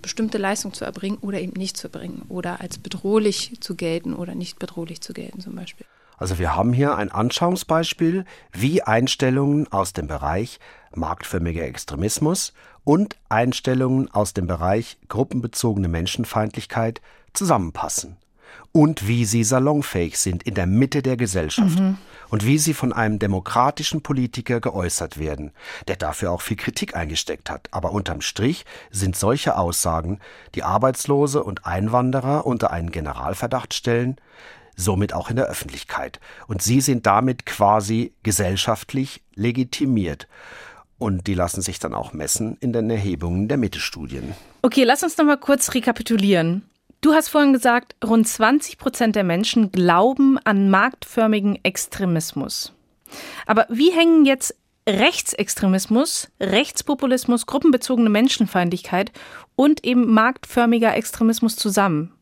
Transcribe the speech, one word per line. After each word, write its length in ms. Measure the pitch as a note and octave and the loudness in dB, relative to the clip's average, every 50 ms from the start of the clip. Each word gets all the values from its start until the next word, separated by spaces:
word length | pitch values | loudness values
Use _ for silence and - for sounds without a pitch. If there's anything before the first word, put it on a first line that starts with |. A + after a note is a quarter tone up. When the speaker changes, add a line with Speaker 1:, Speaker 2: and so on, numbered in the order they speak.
Speaker 1:
bestimmte 360 | - - - - A3 G#3+ - | -10 -8 -6 -4 -4 -4 -2
Leistung 360 | G#3 G3 G3 G#3 - - G3+ - | -2 -2 -2 -2 -4 -6 -10 -10
zu 100 | - - | -10 -10
erbringen 340 | - - F#3 - G3 G#3 - | -10 -10 -8 -6 -6 -6 -6
oder 180 | - G3+ G3+ F#3+ | -8 -8 -6 -6
eben 140 | F#3 F#3 - | -8 -8 -8
nicht 240 | F#3 F#3+ F#3+ - | -8 -8 -8 -8
zu 100 | - - | -10 -14
erbringen 360 | - - - - - - - - | -12 -14 -12 -12 -12 -12 -14 -14
oder 320 | - - F3+ F3 F3 F3 - | -10 -10 -8 -8 -8 -8 -8
als 180 | - F3 - | -10 -12 -12
bedrohlich 800 | - - F#3+ - F3+ - G3 G#3+ A3 G#3+ G#3 F#3+ - - - B3 - | -12 -12 -12 -12 -6 -2 2 2 2 2 2 0 -2 -8 -10 -12 -14
zu 140 | - - F3+ | -10 -10 -8
gelten 380 | E3+ F3+ E3 E3 E3+ - E3+ E3+ | -6 -4 -4 -4 -4 -6 -6 -8
oder 220 | - F3 F3+ F3+ | -8 -8 -10 -8
nicht 240 | F3+ F3+ F3 - - | -10 -10 -12 -10 -12
bedrohlich 400 | F3+ F3 - E3+ E3 E3 E3 - | -12 -12 -10 -12 -12 -12 -14 -16
zu 140 | - - - | -14 -14 -14
gelten 260 | - - - - - | -14 -14 -14 -14 -16
zum 160 | F3+ F#3+ - | -16 -14 -14
Beispiel. 300 | F#3 F3+ - - - - _ _ _ _ _ _ | -14 -14 -16 -18 -20 -20 _ _ _ _ _ _
Speaker 2:
Also 220 | _ - F2+ F#2 E2 | _ -4 -4 -2 -2
wir 180 | F2+ D#2+ D2+ | -2 -2 0
haben 160 | E2+ G#2 A#2+ B2 | 2 2 2 4
hier 240 | B2+ C#3 C#3+ C#3 | 4 2 2 2
ein 120 | - G#2 - | 0 -2 -4
Anschauungsbeispiel, 1160 | - G2+ A2 B2 - - E3+ F3 F#3 F3+ - - D#3+ D#3+ E3 E3 - - E3+ E3 F3 F#3+ F#3 - - - _ _ | -2 -2 -2 0 0 0 0 0 0 -2 -2 0 0 0 0 -2 -2 0 0 0 0 -2 -6 -8 -18 -20 _ _
wie 300 | - F#2 G#2+ C#3 E3 F3+ | -4 -2 0 2 2 2
Einstellungen 920 | - - A2 A#2 B2+ B2+ - - C3+ B2+ B2+ C#3 C#3 C#3+ C#3+ D3+ D3+ - | 2 2 2 2 2 0 0 0 0 0 2 2 2 2 2 0 0 0
aus 220 | - F#2+ F#2+ - - | -2 -2 -2 -2 -4
dem 140 | - D#2 | -8 -6
Bereich 520 | C#2+ D2+ C#2+ C#2 C#2+ D#2+ F#2+ A#2 A#2+ - - - - - - _ _ - | -6 -6 -4 -4 -2 -2 -2 -4 -6 -10 -20 -20 -20 -20 -20 _ _ -10
marktförmiger 720 | E2 E2 D2+ E2+ - - - - F2+ E2+ E2+ D#2+ E2+ D#2+ | -8 -6 -6 -6 -8 -8 -6 -4 -2 -2 -2 -4 -4 -6
Extremismus 880 | B1+ - - - - C#2+ C#2+ F#2 G#2+ - - D3+ D3+ F3+ - - - _ _ - - - _ _ | -8 -8 -12 -12 -10 -6 -4 -2 -2 -2 0 0 0 0 -2 -4 -8 _ _ -20 -20 -20 _ _
und 320 | C#3 D3 F3+ G#3 G3+ - _ _ _ | 2 4 4 2 -2 -6 _ _ _
Einstellungen 840 | G#2 A2 A#2+ B2+ B2 - - C3 B2+ B2+ C3 B2+ C3 C3+ C3+ - | 0 2 2 2 -2 -2 -2 -2 0 0 0 0 0 0 0 0
aus 220 | - G2+ G#2 - - | 0 -2 -2 0 -2
dem 120 | G2+ F2+ | -4 -4
Bereich 520 | E2 F2 D#2 E2+ F#2 G2+ A2+ A2+ - - _ _ | -2 -4 -2 0 0 0 0 -2 -6 -16 _ _
gruppenbezogene 800 | _ - A2 C3+ - - B2+ A#2+ A2+ - - - A#2 G#2+ G2+ F#2 | _ -4 -4 -2 -2 -2 -6 -6 -6 -6 -2 -2 0 0 0 0
Menschenfeindlichkeit 1120 | E2+ E2+ E2 E2+ G2 - - A2+ - - A2+ G#2+ G#2+ - - - - - A#2+ A2+ A2+ A#2 - - - - - _ _ | 0 -2 -2 -2 -4 -4 -6 -6 -4 -2 -2 -2 -2 -6 -10 -12 -6 -4 -2 -2 -2 -4 -8 -18 -20 -20 -20 _ _
zusammenpassen. 840 | _ - G3+ F3 D3+ A2 F2+ D#2+ - - - - - - - - F2+ _ _ _ _ _ _ - - - - _ | _ -4 0 2 2 2 0 -4 -6 -8 -8 -6 -6 -6 -8 -8 -16 _ _ _ _ _ _ -20 -20 -20 -20 _
Und 360 | _ D#3+ D3+ D3 - - G2 | _ 4 6 6 4 -2 -2
wie 180 | G#2 A#2+ A#2+ A#2 | 0 0 0 0
sie 180 | G2+ G#2+ A#2 A2+ | 2 2 0 2
salonfähig 720 | G#2+ C3 B2+ C3 D3 D3+ D3 C#3+ - - F2+ F2 D#2 - | 2 2 2 2 2 0 0 -2 -2 -2 -2 -2 -2 -2
sind 260 | - - F#2+ F2 E2+ - | -4 -4 -2 -4 -4 -6
in 120 | - F#2+ | -4 -2
der 100 | G2 F2+ | -2 0
Mitte 340 | F2+ G2 A2+ C3+ C3 - D3 | 2 4 2 2 2 0 -2
der 140 | C3 C3 B2+ | 0 0 -2
Gesellschaft. 640 | A#2 B2 G2+ F#2 F#2 D#2 D2+ - - G#3 F#3 D#3+ F#3 | 0 -2 -2 -2 -2 -2 -2 0 0 2 2 2 2
Speaker 3:
Mhm. 180 | G3 F#3+ F#3+ F#3+ - - - - - - | 2 0 -2 -4 -10 -20 -20 -20 -8 -4
Speaker 2:
Und 160 | A#2 G#2 G2+ | -4 0 2
wie 100 | A#2+ C#3+ | 2 2
sie 160 | D#3 D3+ E3 D3 | 2 2 0 -2
von 200 | - - B2 - | -2 -2 -2 0
einem 260 | - A2+ G#2+ G#2+ G2+ | 0 0 0 0 0
demokratischen 840 | A2 G2 G2 F#2+ F#2 - - A#2+ B2 C#3+ - - D3+ - - D#3 | 0 -2 -2 -2 -4 -2 2 2 2 2 0 -2 -6 -4 -6 -6
Politiker 580 | - - C#3 C3 B2 A#2 - B2 A2 - B2 A#2 | -4 -2 -2 -2 -2 -2 -4 -8 -4 -4 -4 -2
geäußert 600 | A2 - - G2+ F2+ F2 - - F2 D2+ - D2 | -2 -4 -4 -2 -4 -4 -4 -4 -6 -8 -8 -8
werden, 320 | D#2 D#2 D2 C#2+ D2+ C#2+ _ _ - - - - - | -6 -6 -6 -8 -10 -14 _ _ -18 -16 -16 -12 -8
der 80 | - F#2 | -8 -6
dafür 360 | - - D2+ D2+ - A2 F2 | -4 -4 -6 -4 -4 -2 -4
auch 100 | F2+ F2 | -4 -4
viel 160 | - - G#2+ | -4 -6 -6
Kritik 380 | - - - - - G#2+ - - | -6 -6 -8 -6 -6 -8 -6 -6
eingesteckt 560 | F2 E2 D2+ D#2+ D#2+ - - D#2+ - _ - | -6 -6 -4 -6 -6 -6 -6 -8 -8 _ -12
hat. 160 | D#2 - _ - | -12 -12 _ -8
Aber 220 | - F#2 F#2+ D#2+ | -8 -6 -4 -2
unterm 300 | - G#2 F2 - E2 - | -4 -4 -4 -4 -8 -6
Strich 440 | - - - - G2+ C3 F3 - - - - - - _ | -8 -8 -4 -2 -2 -2 -2 -4 -10 -20 -20 -20 -20 _
sind 260 | - G2 G2 F#2+ F2+ | -6 -2 -2 -2 -2
solche 400 | - G2 G2+ B2+ D3 - - - | 0 0 0 0 2 0 0 0
Aussagen, 640 | F#2+ F2+ E2+ E2+ - - F2 D#2+ E2 D#2+ E2+ G2+ G2+ - - - - - - - | 0 0 -2 -2 -2 -2 -2 -2 -2 -4 -4 -8 -8 -10 -20 -20 -20 -20 -12 -10
die 80 | - - | -6 -4
Arbeitslose 800 | E2 F#2+ G#2+ B2 C3 B2+ - - - C#3+ C#3 D3 C#3 C3+ D3 - | -2 0 2 2 2 0 0 -2 0 2 2 2 2 0 -2 -2
und 240 | G#2 F#2+ - - | -4 -8 -8 -8
Einwanderer 800 | E2+ E2+ F#2 G2+ A2 A#2 B2 B2 B2+ B2+ C3+ B2 C3 C#3+ D3+ - | -6 -4 -4 -2 0 0 0 2 2 -2 -2 -2 0 -2 -2 0
unter 240 | C3 B2 A2 - F2 | -2 -2 0 -2 -2
einen 200 | - E2+ E2+ E2+ | -2 -2 -6 -6
Generalverdacht 840 | E2 E2+ D#2 D2 C#2 B1+ C2 D#2 F#2+ - - A#2+ B2+ B2 - - - | -6 -6 -8 -8 -8 -6 -6 -6 -6 -6 -6 -4 -4 -6 -6 -6 -10
stellen, 400 | - - B2 A#2 A#2 B2 B2+ C3+ _ _ _ _ - - - - - - _ _ | -6 -2 0 0 0 0 -2 -4 _ _ _ _ -20 -20 -20 -20 -20 -20 _ _
somit 380 | - F2+ G2+ F#2+ F#2+ G2+ G2+ - | -4 -2 0 0 0 -2 -2 -4
auch 160 | E2+ - - | -6 -6 -4
in 60 | A2+ | -2
der 100 | B2 C3 | -2 -2
Öffentlichkeit. 760 | - - - - D2 - - - - - - C2+ - - - _ - - - - | -2 -4 -8 -10 -12 -14 -14 -12 -10 -8 -8 -8 -10 -12 -18 _ -20 -20 -20 -10
Und 160 | - G#2 F#2 - | -8 -6 -4 0
sie 180 | G2+ B2 C#3 | 2 2 2
sind 240 | B2+ C#3+ C3 A#2 - | 4 2 0 2 4
damit 400 | G#2 G2 G#2+ B2 C3 B2 - _ | 4 4 4 4 2 -2 -2 _
quasi 720 | - - - G#2 G2+ G#2+ A2 G#2 G2 A2+ A2+ A#2+ - _ _ _ | -12 0 2 4 4 4 4 2 0 -2 -2 -2 -4 _ _ _
gesellschaftlich 960 | A2+ F#2+ - G2+ F2+ F#2+ F#2+ - - A2 - - - - C3+ C3+ C#3 - - _ _ _ | -2 0 0 0 0 0 0 0 -2 -2 -2 -4 -6 -4 -4 -4 -4 -8 -20 _ _ _
legitimiert. 920 | - G#2 A#2+ A#2+ C3 B2+ B2+ - - D3 C3+ B2+ G#2+ F#2 E2 C#2+ - - _ _ - - - - - - - - - _ _ _ | -2 -2 -2 0 0 -4 -4 -2 -2 0 2 2 2 0 -2 -4 -8 -12 _ _ -20 -20 -20 -20 -20 -20 -20 -20 -20 _ _ _
Und 300 | _ B2 G#2 F#2+ F2+ F#2 | _ -2 -2 -2 -2 -2
die 80 | G#2 F#2+ | -2 0
lassen 260 | F2 F2+ E2+ - G2 | 0 0 0 -2 -4
sich 160 | F2+ - F2+ | -6 -6 -6
dann 160 | - - D2 B1 | -6 -8 -6 -6
auch 200 | G#1 - - - | -6 -8 -8 -8
messen 440 | D#2 D2+ - - - A2 A2 - _ | -8 -4 -4 -4 -4 -4 -6 -6 _
in 140 | - B2 A#2 | -4 -2 -2
den 160 | A#2 A2 A2 | 0 0 0
Erhebungen 580 | A2+ G#2+ F#2+ G2 F2+ D2 F2 E2+ F2+ F#2 G#2 | -2 -2 -2 -2 -4 -4 -2 -2 0 0 0
der 100 | A2 D3 | 0 0
Mitte-Studien. 760 | C#3 A#2 F#2+ - - - - - - D2+ B1+ C2+ C2 - C#2+ F#2 - - - _ _ - | 0 -2 -2 -4 -6 -8 -8 -8 -10 -12 -10 -10 -10 -10 -10 -12 -14 -16 -20 _ _ 0
Speaker 3:
Okay, 200 | B3+ - C#4 B3+ | 2 4 4 4
lass 200 | C#4 C#4 - - | 4 4 2 2
uns 140 | E4 - | -2 2
noch 80 | - D#4 | 2 4
mal 120 | D4 C#4+ | 4 2
kurz 380 | C4+ - - C#4 C#4 - - - | 2 2 0 2 2 2 -2 -2
rekapitulieren. 880 | - A3 B3+ A3+ - - - A3+ G#3 G3 G3+ G3 E3+ E3 E3 F3 G3 - _ _ _ _ _ - _ | 0 0 0 -2 -2 -2 0 2 2 4 4 4 4 2 2 0 -2 -6 _ _ _ _ _ -12 _
Du 100 | - D4+ | 4 4
hast 160 | D4+ D#4+ D4+ | 4 4 2
vorhin 240 | - - D4+ D4 C#4 | 2 2 4 6 6
gesagt, 460 | C4+ B3 - B3+ A#3+ B3 - _ - _ | 6 6 4 4 2 2 -2 _ -10 _
rund 280 | - G#3+ A3+ A3+ A3 - | 0 2 4 4 4 2
zwanzig 480 | - - A3 A3 C4+ D4 - - - | 2 2 4 4 4 2 0 -2 -14
Prozent 400 | _ - C4 - - A#3+ A3 G#3 | _ -4 -4 0 2 0 2 2
der 80 | G#3+ F#3+ | 2 2
Menschen 480 | F3+ E3+ F3 G#3+ - - A#3 A3 F#3+ - | 2 2 0 0 2 4 4 4 4 4
glauben 640 | F#3+ F3 F3 E3+ F3 G3+ B3 C4+ - C4+ C4+ C4+ - - | 2 4 6 6 6 6 6 6 6 6 6 6 4 2
an 240 | A3 G3+ G3 G3 G3 | 2 4 4 6 6
marktförmigen 880 | F#3+ F#3+ G#3+ C4 - _ - - - A#3+ A3 A3 G#3+ G#3 G3 G3+ G3+ - _ | 6 6 4 2 0 _ -18 -4 0 2 4 4 4 2 2 0 0 0 _
Extremismus. 1040 | F#3+ F#3+ - - - - - G3 F3+ E3+ D#3+ D#3+ - - D3 C3+ - - - - - _ _ _ _ _ _ _ - - - - - - - - | -2 -2 -2 -8 -8 -4 -2 0 2 2 0 0 -2 -6 -6 -6 -4 -6 -8 -10 -10 _ _ _ _ _ _ _ -20 -18 -18 -16 -16 -16 -10 -2
Aber 220 | - G#3+ A3 A3 | 2 2 2 2
wie 240 | - A#3 A3+ D4 F4+ | 2 2 4 4 6
hängen 320 | F4+ E4 E4+ E4+ E4 D#4+ D4 | 6 6 6 6 8 8 8
jetzt 320 | C4+ C4+ C4 - - - _ _ _ _ _ _ | 6 4 2 -2 -8 -8 _ _ _ _ _ _
Rechtsextremismus, 1400 | A3 G3 G3 A#3+ E4 F4 - - - - - G3+ - - - - F#3+ F#3 F#3+ F#3 - G#3+ A#3+ D4+ E4 - - - - _ _ | 0 2 4 4 2 2 0 -6 -6 -4 -4 -4 -4 -2 0 2 2 2 2 2 2 2 2 2 2 -2 -6 -8 -10 _ _
Rechtspopulismus, 1080 | G3 G3 F#3+ A3 C#4+ - - - - - C#4+ C4+ C#4+ B3+ B3+ B3+ - - A#3+ A#3 - | -2 2 2 2 0 0 -4 -6 -2 -2 -2 0 2 2 2 2 2 2 0 0 0
gruppenbezogene 640 | - - D4 - E4 B3+ A#3+ - - B3+ A#3 A#3 G#3+ | -2 -2 4 4 4 4 4 2 0 2 2 4 4
Menschenfeindlichkeit 1000 | G#3 G#3 A#3+ C4 - - A3 F#3 - F#3 F3+ F3 F3+ F3+ - - F#3 F3+ G3+ - _ - - - - - - _ _ | 4 4 4 4 4 2 0 2 2 0 2 2 -2 -4 -4 -2 -2 -2 -2 -2 _ -18 -20 -20 -20 -20 -20 _ _
und 260 | - C4+ D4+ D4+ - - | 4 4 4 4 4 2
eben 300 | A#3+ B3 B3 A#3+ G#3 A3 | 2 4 4 4 6 6
marktförmiger 840 | A3 A3 B3 C4 - - - - B3 A#3+ A3+ A#3 A#3 A3+ A3 - | 6 4 4 0 -4 -14 -2 0 2 4 4 4 4 4 2 2
Extremismus 600 | - A3 - - - A3+ A3+ A3+ - A#3+ A3 A3+ | 0 -2 -4 -2 2 2 2 4 2 0 0 0
zusammen? 560 | - - G#3 F#3+ G#3 G3 F#3+ D#3+ D3+ D#3+ F3 _ _ | 0 -2 0 2 2 2 2 2 0 -2 -4 _ _